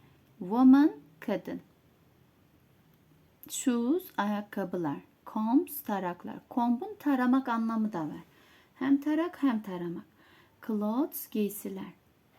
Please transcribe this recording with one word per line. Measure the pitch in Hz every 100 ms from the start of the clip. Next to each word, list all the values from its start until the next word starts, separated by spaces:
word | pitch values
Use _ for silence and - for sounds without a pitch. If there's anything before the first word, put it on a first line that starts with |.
| - _ _ -
Woman, | 180 233 262 277 320 427 - -
kadın. | - 185 - - - _ _ _ _ _ _ _ _ _ _ _ _ _ _ _ _ _ -
Shoes, | - 254 240 240 349 - -
ayakkabılar. | 202 208 208 202 185 180 156 143 - _ -
Combs, | 220 220 277 359 -
taraklar. | - 196 180 175 - - -
Comb'un | 247 240 240 403 403
taramak | 294 254 247 262 254
anlamı | 226 226 226 214
da | 170
var. | 151 175 - - - - _
Hem | - 269 277
tarak | 302 311 339 -
hem | 277 220
taramak. | 208 180 170 196 - _ - - _ _ -
Clothes, | 214 208 233 302 - -
giysiler. | 214 202 - 196 190 190 - _ _ _